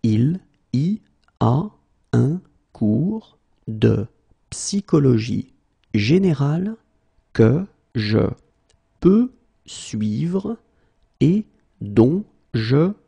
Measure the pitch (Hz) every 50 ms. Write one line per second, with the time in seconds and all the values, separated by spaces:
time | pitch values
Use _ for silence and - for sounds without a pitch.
0 | - 117 107 107 120 143 175 185 - _ _ _ _ _ - 123 147 175 214 214
1 | _ _ _ _ _ _ _ _ - 113 120 139 196 214 _ _ _ _ _ _
2 | _ _ - 120 120 131 156 185 - _ _ _ _ _ _ - 113 107 107 117
3 | 151 190 214 220 - _ _ _ _ _ _ _ _ - 110 107 113 113 107 101
4 | 101 - _ _ _ _ _ _ _ _ - - - - - 202 196 - - 156
5 | 139 131 123 113 110 123 - 101 - - _ _ _ _ _ _ _ _ _ 107
6 | 101 110 151 190 196 185 156 135 139 143 151 170 185 208 226 - _ _ _ _
7 | _ _ _ _ _ _ _ - 113 110 123 160 190 - _ _ _ _ _ 120
8 | 107 104 107 107 104 - - _ _ _ _ _ _ _ _ _ _ _ _ _
9 | - 170 196 220 247 254 - _ _ _ _ _ _ - - - - - - 110
10 | 107 107 104 120 151 170 175 190 196 208 233 - _ _ _ _ _ _ _ _
11 | _ _ _ _ - 147 180 214 208 _ _ _ _ _ _ _ - 104 101 110
12 | 113 127 160 196 208 _ _ _ _ _ - 117 110 110 131 143 160 185 208 _
13 | _